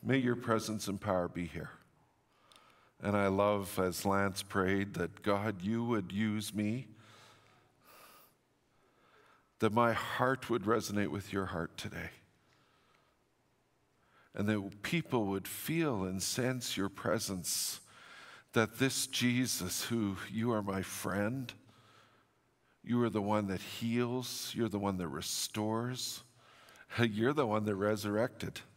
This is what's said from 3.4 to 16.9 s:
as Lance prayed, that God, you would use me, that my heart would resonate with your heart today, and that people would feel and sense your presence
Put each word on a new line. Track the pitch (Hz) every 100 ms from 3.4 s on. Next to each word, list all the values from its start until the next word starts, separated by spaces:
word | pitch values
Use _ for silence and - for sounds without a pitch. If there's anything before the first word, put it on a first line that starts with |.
| 101 104 95 -
as | 92 87 101
Lance | 98 98 92
prayed, | - 98 92 98 101
that | 98 - -
God, | - 101 107 101
you | 92 113
would | 117 113 90
use | 95 110 107 104
me, | 101 104 120 135 - - - - - - - _ _ - - - - - _ _ _ _ _ _ _ _ - - _ _ _
that | 110
my | 107 117
heart | 110 - - 127 135 -
would | 104
resonate | 95 113 - 104 95
with | 85 101
your | 98 92
heart | 90 85 -
today, | - 85 87 - _ _ _ _ _ _ _ _ _ _ _ _ _ _ _ _ _ _ _ _ _
and | 107 104
that | 107 98 101
people | - 170 160 123 101
would | 98 92
feel | - - 160 160 110
and | 95 92
sense | 90 - 123 131 117 -
your |
presence | 95